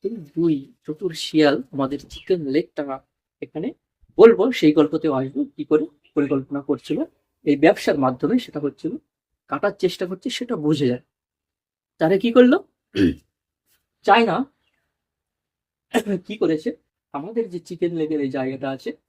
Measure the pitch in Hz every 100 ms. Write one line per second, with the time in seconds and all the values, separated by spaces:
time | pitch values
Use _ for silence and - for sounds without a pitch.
0 | 196 226 147 - 170 147 135 _ - 151
1 | 190 160 - 156 147 151 - 139 135 143
2 | - - - 185 143 143 170 - 143 135
3 | _ _ _ _ - 156 208 - _ _
4 | _ - 226 185 226 247 151 151 151 160
5 | 156 135 131 135 143 - 147 156 311 _
6 | _ - 143 139 131 139 139 139 - 180
7 | 330 _ _ _ - 143 156 208 - 156
8 | 131 127 147 247 - 151 143 - 160 254
9 | _ _ _ _ _ 190 202 196 185 -
10 | 180 185 262 - 240 214 151 151 135 123
11 | _ _ _ _ _ _ _ _ _ _
12 | 160 190 240 233 247 339 - _ _ -
13 | 90 - _ _ _ _ _ _ _ _
14 | - 208 226 180 269 _ _ _ _ _
15 | _ _ _ _ _ _ _ _ _ -
16 | 208 185 - 214 160 156 240 - _ _
17 | _ 143 165 226 220 175 - 175 175 170
18 | 156 151 139 135 131 135 139 131 226 -